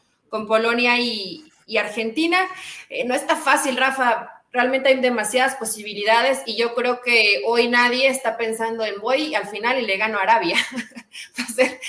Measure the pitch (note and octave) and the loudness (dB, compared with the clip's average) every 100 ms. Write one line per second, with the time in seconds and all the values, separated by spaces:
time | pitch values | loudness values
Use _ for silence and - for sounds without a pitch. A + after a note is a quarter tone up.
0 | _ _ _ G#3+ G#3+ A3 A3+ A#3 A#3+ A#3+ | _ _ _ -8 0 2 2 2 2 2
1 | A#3+ G#3+ F#3 D#3+ - _ - G#3+ G#3 A#3 | 0 -4 -8 -14 -18 _ -6 -4 -2 -4
2 | A3 C4 E4 F4+ F#4+ - - - - - | -4 -2 0 2 0 -6 -14 -16 -10 -6
3 | A#3+ C4+ D4 D#4 C#4 D4 D4 B3+ C4+ C4+ | -2 -2 0 0 2 2 2 0 0 2
4 | B3 G#3+ - - _ B3 B3+ C4 C4+ C4 | 0 0 -4 -18 _ 0 2 2 2 4
5 | B3 A#3 G#3 B3+ C4 C4 A3 G#3+ G#3+ G3+ | 2 0 0 2 2 0 -4 -4 -6 -4
6 | G#3 A3 C4 C4 A#3 G#3+ A#3 A#3+ A#3+ B3 | 2 4 4 0 -4 -2 -2 0 -2 -2
7 | B3 A#3 G#3 G3+ G#3 A#3 A#3+ A#3+ B3 B3 | 2 4 4 2 2 2 2 4 2 4
8 | C4+ B3+ A3+ A3+ A3+ A3 A3+ A3+ G#3+ G3 | 2 2 -2 -2 -2 -2 -4 -4 -4 -4
9 | A3 C#4 D4+ A3 G3 G#3 A#3 C4 A3 F#3+ | -2 0 0 -4 -4 -4 -2 0 0 0
10 | A3 G#3 F#3+ A3+ E3+ A3+ - B3+ - - | 0 0 4 4 2 -2 -2 -6 -10 -14
11 | - - - - A#3+ A#3+ C4 - | -20 -20 -16 -10 -4 0 0 0